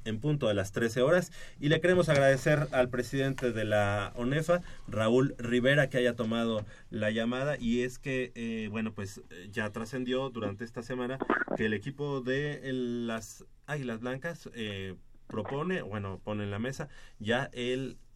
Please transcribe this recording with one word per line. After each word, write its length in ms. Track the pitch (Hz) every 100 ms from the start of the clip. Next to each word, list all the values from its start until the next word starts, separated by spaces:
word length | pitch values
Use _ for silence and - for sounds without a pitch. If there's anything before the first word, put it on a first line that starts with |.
en 160 | 110 104
punto 280 | 143 151 113
de 60 |
las 180 | 101 95
trece 280 | - 113 123
horas, 320 | 131 180 175 - - -
y 100 | 143
le 100 | 156
queremos 300 | 175 180 160
agradecer 560 | 143 135 135 160 147 147
al 180 | 135 123
presidente 640 | 123 123 135 135 131 123
de 120 | 110
la 480 | 107 107 101 101 98 -
onefa, 440 | 120 147 160 175 175 - -
Raúl 480 | 107 110 123 139 -
Rivera, 500 | 117 123 123 143 135
que 80 | 131
haya 180 | 123
tomado 520 | 117 110 117 117 107 101 - -
la 200 | 117 107
llamada, 460 | 110 113 127 143 143
y 240 | 117 120
es 160 | 127 127
que, 340 | 143 131 127
eh, 340 | 117 117 113 107
bueno, 220 | 110 110
pues, 300 | 107 101 - -
eh, 180 | 85 98
ya 200 | 101 107
trascendió 580 | 113 113 131 123 127 135
durante 360 | 113 104 98
esta 180 | 117 -
semana 360 | 117 123 123 131 - - - -
que 100 | 110
el 60 |
equipo 480 | 104 139 139 143 135
de 480 | 120 135 147 143 135
el, 380 | 131 123 120 117
las 400 | 113 110 - - - -
Águilas 340 | 147 123 113
Blancas... 500 | 123 131 170 170 -
Eh, 400 | 117 107 98 95 90 - - -
propone, 560 | 107 104 135 170 185
bueno, 380 | - 104 98 92
pone 180 | - 104
en 80 | 101
la 80 | 101
mesa 300 | 120 135 - - - -
ya 300 | 104 120 139
el, 460 | 123 120 127 131 - -